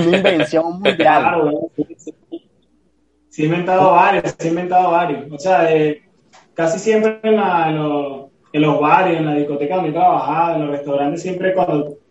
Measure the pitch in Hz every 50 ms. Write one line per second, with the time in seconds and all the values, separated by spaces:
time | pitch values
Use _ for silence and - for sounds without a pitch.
0 | 165 170 185 196 185 - 247 156 - - 160 160 165 170 175 185 196 - 175 160
1 | 147 151 151 143 131 - 170 165 151 147 151 151 - - - - 302 - 339 _
2 | - - - _ _ - 339 - _ _ _ _ _ _ _ _ _ _ _ _
3 | _ _ _ _ _ _ - 156 156 156 170 175 175 185 185 185 190 190 175 170
4 | - - 180 - - - - - 165 165 170 180 180 175 180 180 185 175 170 170
5 | - - 143 143 147 151 151 143 185 190 185 170 165 165 160 156 151 151 151 -
6 | _ _ _ _ _ _ _ - _ _ - - 165 165 - 196 202 220 214 214
7 | 220 220 220 - - 220 214 208 196 185 180 170 165 156 156 151 151 151 147 143
8 | 143 139 123 - - - _ _ _ _ - 151 151 151 139 - 147 160 165 185
9 | 185 175 165 160 156 147 147 147 143 147 143 139 147 160 185 185 165 151 147 170
10 | 180 180 170 - - 147 151 165 165 170 165 156 147 143 143 139 143 147 139 139
11 | 143 147 170 170 175 185 180 175 185 185 185 185 180 160 156 143 143 - - -
12 | _ _